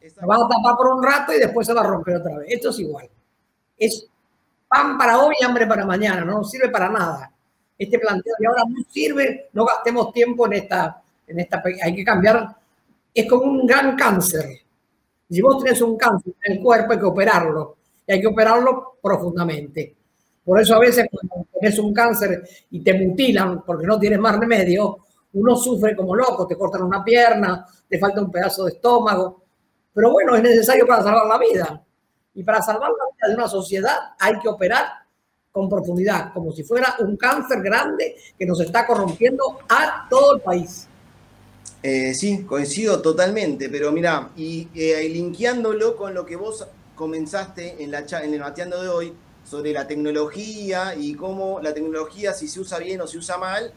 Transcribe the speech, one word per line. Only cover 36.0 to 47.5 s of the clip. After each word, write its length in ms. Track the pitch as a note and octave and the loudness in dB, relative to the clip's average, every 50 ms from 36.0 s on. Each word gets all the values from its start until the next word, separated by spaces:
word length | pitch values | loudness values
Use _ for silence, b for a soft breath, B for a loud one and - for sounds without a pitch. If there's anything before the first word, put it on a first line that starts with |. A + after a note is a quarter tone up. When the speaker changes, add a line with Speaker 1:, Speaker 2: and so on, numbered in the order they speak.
| F#3+ G#3 G3+ F3 D#3+ - - | 0 0 0 -2 -4 -6 -10
Speaker 2:
como 180 | F3+ E3 D#3+ | -8 -8 -8
si 120 | D3 D#3 D3+ | -10 -10 -6
fuera 320 | - A3+ A#3+ B3+ B3+ A#3+ - | -4 -2 0 0 0 -2 -2
un 180 | A3+ F#3+ G#3 G3 | -4 -4 -2 -2
cáncer 440 | - B3 C#4 D4+ - - C4 G#3+ | 0 0 0 0 -2 -4 -4 -4
grande 540 | F#3 G3 G#3 B3 C#4 D#4 - F#4 - - - B B B B _ | -2 -2 -2 -2 -2 -2 -4 -4 -6 -6 -8 B B B B _
que 80 | F#3 | -4
nos 140 | F3 F3+ E3 | -4 -2 -2
está 240 | E3+ D#3+ F3 A#3 A#3+ | -2 0 0 0 2
corrompiendo 760 | A#3+ A#3+ G#3 G3 F3+ E3 - A3+ B3 C4+ C4+ C#4 C4+ D#4+ - - - | 2 0 0 0 -4 -2 2 2 2 2 2 -2 -4 -4 -8 0 2
a 400 | A3+ C4+ D#4 D#4 - - - - | 2 2 2 0 -2 -6 -6 0
todo 260 | B3+ C4 C#4+ C#4+ C#4 | 4 6 6 6 6
el 60 | A#3+ | 4
país. 460 | - F#3 F3+ F3+ E3+ - - - - _ _ _ _ - _ _ _ _ _ _ _ _ _ _ _ - - _ | 2 -2 -2 -2 -4 -6 -12 -20 -20 _ _ _ _ -20 _ _ _ _ _ _ _ _ _ _ _ -20 -20 _
Speaker 1:
Eh, 320 | - C#3 C3+ C3 C3 C3 C3 | -4 -2 -2 0 -2 -2 -4
sí, 300 | C3 G3 G#3 G3+ F#3 - | -4 -2 -2 -2 -4 -4
coincido 580 | - C3 C#3+ C#3+ C#3+ - G3 A3 G#3+ G3 E3 | -6 -4 -4 -4 -4 -4 -4 0 0 0 2
totalmente, 680 | - D#3+ D#3 D#3+ F3+ F#3 G#3 A3 G3+ E3 C#3+ B2 C3+ C3+ | 2 0 2 2 2 0 2 -2 -2 -4 -4 -6 -8 -8
pero 220 | C#3 C#3+ D3 D3 | -6 -4 -2 -2
mirá, 400 | D3+ E3 E3+ E3+ D#3+ D3 B2+ - - | -2 0 0 0 0 -2 -4 -8 -14
y, 320 | E3 D#3 D#3+ E3 E3 E3 - - | -12 -10 -10 -8 -10 -12 -12 -8
eh, 320 | E3 D#3+ D#3+ D#3+ D#3 D#3 D#3+ | -4 0 0 0 0 0 -4
linkeándolo 840 | E3 E3+ F3 F3 E3+ F3+ A3 A#3+ B3 B3 A3+ A3 G#3+ G#3+ G#3+ A#3 A#3 | -4 -6 -6 -6 -6 -4 -4 -2 -2 -2 -2 -2 -2 0 -2 -2 -2
con 180 | A3 G3+ G3 F#3+ | -4 -8 -8 -8
lo 120 | F3+ E3+ | -10 -10
que 100 | - E3+ | -10 -12
vos 320 | F3 G3 A3 A3 G#3+ G3+ - - _ _ _ _ | -12 -10 -10 -12 -12 -16 -18 -20 _ _ _ _
comenzaste 840 | - D#3+ D#3+ D#3+ D#3+ D#3 D3+ E3+ G3 F#3+ F#3 | -12 -10 -8 -6 -8 -8 -6 -6 -8 -8 -8